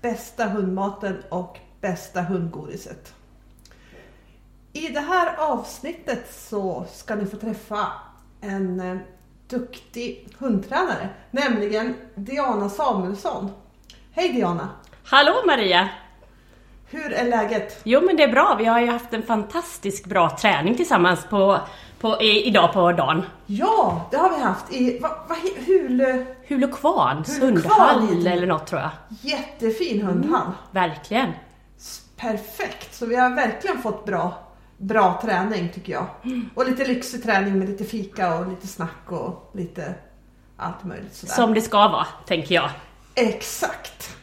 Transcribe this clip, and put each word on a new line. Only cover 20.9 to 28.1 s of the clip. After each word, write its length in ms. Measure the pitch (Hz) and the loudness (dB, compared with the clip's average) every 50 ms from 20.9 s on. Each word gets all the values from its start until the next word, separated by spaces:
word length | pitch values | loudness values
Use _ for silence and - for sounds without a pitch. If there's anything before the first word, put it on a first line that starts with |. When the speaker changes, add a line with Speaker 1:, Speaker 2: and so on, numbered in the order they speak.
| 262 190 175 180 180 175 - - | 4 4 6 4 4 2 -2 -2
Speaker 2:
på, 300 | 214 202 190 196 196 160 - - - - - - - - | 2 4 4 4 4 2 0 -6 -14 -18 -20 -20 -14 -6
på, 220 | - 220 220 - | -2 -2 0 2
i, 260 | 220 220 208 214 208 | 4 4 4 4 4
idag 260 | - 202 196 170 170 - | 4 4 6 4 6 4
på 180 | 196 175 175 | 4 4 4
dagen. 320 | 175 165 143 131 160 190 180 - - - - | 4 4 2 2 2 0 0 -4 -10 -18 -10
Speaker 1:
Ja, 640 | - 202 208 311 392 440 415 - 185 170 165 165 - | -6 -4 0 2 4 4 4 4 2 0 -2 -4 -2
det 60 | - | 0
har 120 | 285 339 370 339 | 2 2 2 2
vi 60 | 294 254 | 2 0
haft 300 | 202 190 - - - 277 | -2 -2 -2 -6 -8 -2
i, 260 | 254 254 247 - - | 0 0 0 0 -2
va, 100 | - 311 - - - | -4 -6 -6 -6 -8
va, 80 | - 330 320 339 | -8 -8 -4 -4
hu-, 200 | 381 - 254 247 | -6 -6 -4 2
hul-, 600 | 349 381 359 294 254 254 254 269 262 254 254 254 - - - - | 4 4 4 4 2 2 2 4 2 2 -2 -4 -6 -12 -16 -6
Speaker 2:
Hul 200 | - 285 262 269 | -2 0 2 2
och 160 | 254 - - | 0 0 2
Kvans 640 | - 339 - - 151 123 139 151 156 - 285 - | 2 2 4 4 2 2 2 -2 -4 -4 0 2
Speaker 1:
Hul 160 | 254 269 220 | 4 4 4
och 60 | 170 - | 4 4
Kvan 260 | - 427 415 - 285 | 6 8 8 8 8
Speaker 2:
hundhall 120 | 285 247 | 8 4
Speaker 1:
heter 220 | 220 208 | 4 2